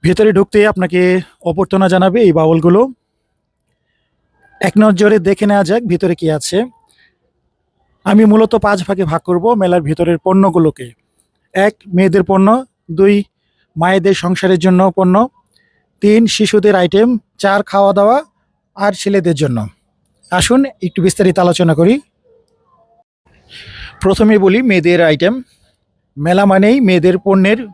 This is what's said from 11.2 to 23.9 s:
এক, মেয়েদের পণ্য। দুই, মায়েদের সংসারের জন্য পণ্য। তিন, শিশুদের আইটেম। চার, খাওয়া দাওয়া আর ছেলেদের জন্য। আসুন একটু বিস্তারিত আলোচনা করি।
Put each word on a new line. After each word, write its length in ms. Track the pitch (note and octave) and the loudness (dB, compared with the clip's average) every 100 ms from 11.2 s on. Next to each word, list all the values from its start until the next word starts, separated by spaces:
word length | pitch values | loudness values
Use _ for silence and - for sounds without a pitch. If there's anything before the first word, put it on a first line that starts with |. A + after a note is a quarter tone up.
| _ _ _ | _ _ _
এক, 220 | F#3+ G3+ - G#3 | -2 -2 -2 -6
মেয়েদের 300 | F3 F#3+ F#3 | 0 2 2
পণ্য। 400 | F#3 F#3+ G3 A#3 C4 _ _ | 0 0 2 0 -4 _ _
দুই, 340 | D#3+ G3 G#3 G3+ _ _ _ _ - | 0 2 2 -2 _ _ _ _ -4
মায়েদের 380 | E3+ F#3+ F3+ | -2 0 0
সংসারের 440 | F#3+ F3 F#3 F#3+ F#3 | -2 -2 -4 0 0
জন্য 340 | F3+ F#3 F#3+ F3+ | 2 2 0 0
পণ্য। 320 | F#3 F#3 B3+ _ _ _ _ _ _ _ | 0 0 -2 _ _ _ _ _ _ _
তিন, 260 | G3+ G#3+ A#3 | 0 2 2
শিশুদের 480 | - G#3+ G#3+ G3+ G3 | 0 -2 0 0 0
আইটেম। 420 | F3+ F#3+ A#3 A#3+ _ _ | 0 0 0 -2 _ _
চার, 240 | G3+ G3 | -2 -2
খাওয়া 300 | G3+ G3+ G3+ | -2 0 0
দাওয়া 300 | G3 G3+ C4 D#4 _ _ _ _ | 2 0 0 -4 _ _ _ _
আর 180 | - G3+ | -6 -6
ছেলেদের 420 | G3 - G3 E3+ | -4 -4 -2 -2
জন্য। 320 | D3+ C#3+ A#2+ G#2+ _ _ _ _ _ _ | -2 -4 -4 -8 _ _ _ _ _ _
আসুন 340 | F3+ E3 B3+ C#4 - | -4 0 0 -2 -6
একটু 200 | F#3 - | -8 -2
বিস্তারিত 360 | F3+ - F#3 F3+ | -2 0 0 0
আলোচনা 360 | F3+ E3 E3+ | 0 0 0
করি। 260 | D3+ E3+ C4+ - _ _ _ _ _ _ _ _ _ _ _ _ _ _ - - - - | 2 2 0 -4 _ _ _ _ _ _ _ _ _ _ _ _ _ _ -20 -20 -20 -20